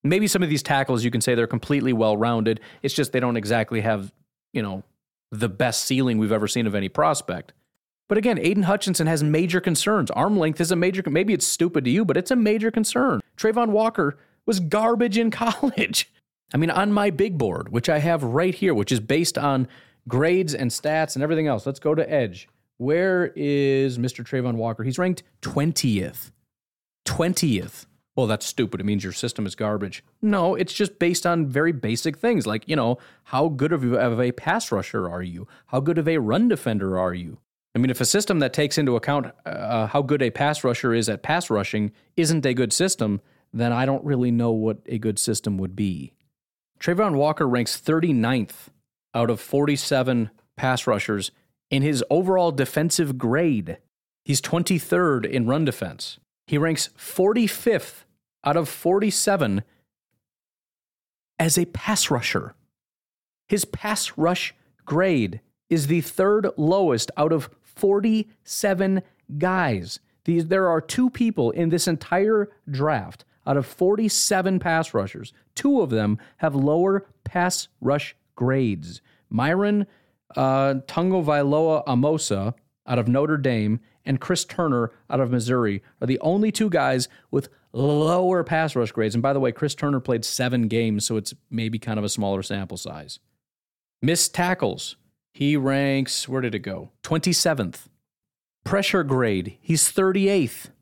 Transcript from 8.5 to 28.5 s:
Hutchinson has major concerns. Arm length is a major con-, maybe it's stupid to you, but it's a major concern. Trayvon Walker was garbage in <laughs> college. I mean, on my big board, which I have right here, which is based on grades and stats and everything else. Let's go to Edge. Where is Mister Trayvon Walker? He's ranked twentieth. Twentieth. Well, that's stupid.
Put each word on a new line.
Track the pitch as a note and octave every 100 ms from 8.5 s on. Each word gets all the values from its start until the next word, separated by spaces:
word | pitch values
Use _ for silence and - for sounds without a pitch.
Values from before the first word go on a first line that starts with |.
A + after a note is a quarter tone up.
| G3+
Hutchinson | F#3 G3+ - E3+ D#3+
has | D#3+
major | D3+ D#3 F3 F3
concerns. | F3+ D#3 - G#3 C3
Arm | - F3 G#3
length | D#3 D3+
is | D#3+
a | F3
major | F3+ F#3
con-, | F3
maybe | D3 G3+
it's | G3+ -
stupid | - E3+ D#3 B2
to |
you, | E3+
but | G3+ D3
it's | F#3
a | B3
major | G#3 A3 A3+
concern. | A3 G#3+ A#3+ C4 A#2 - -
Trayvon | A3 A3 A#3
Walker | G#3 A3 A3 D3 - _ _ -
was | G3+
garbage | E3 G3+ A3+ A#3 A#3+ G#3
in | A#3
<laughs> |
college. | - A#3 - C#4 - - - - _ _ _ _
I | C#3
mean, | E3
on | F3+ G3+
my | G#3 G3+
big | D3 G#3+ E3
board, | A2 F2 -
which | A#2 A#2+
I | D3+
have | D#3 E3
right | B2+ C3 F#3 F3+
here, | F#3+
which | B2 G2+
is | B2
based | G#2+ D3 E3+ -
on | C#3+ C3+ B2+ - - _ A#2+
grades | A#2+ D#3+ F3+ E3+ C#3
and | B2
stats | - D3 D#3 D#3 C3
and |
everything | D3+ D#3+ D#3
else. | A2+ -
Let's | C#3
go | D#3
to | D#3 -
Edge. | D3 A2 F2+ - _ _ _
Where | B2+ E3 F#3+ F#3 E3+ -
is | C#3+ C#3+ C#3 C3+ C3+ B2
Mister | B2 -
Trayvon | - C3+ B2 A#2
Walker? | A#2 A2
He's | A#2 B2+
ranked | F3+ F3+ _ _
twentieth. | - - D#3 - B2+ G2+ F2+ - - _ _ _ _ _ _ _ -
Twentieth. | - E3+ F3 D#3 G2+ E2 - - _ _
Well, | - A#2
that's | G#2+
stupid. | -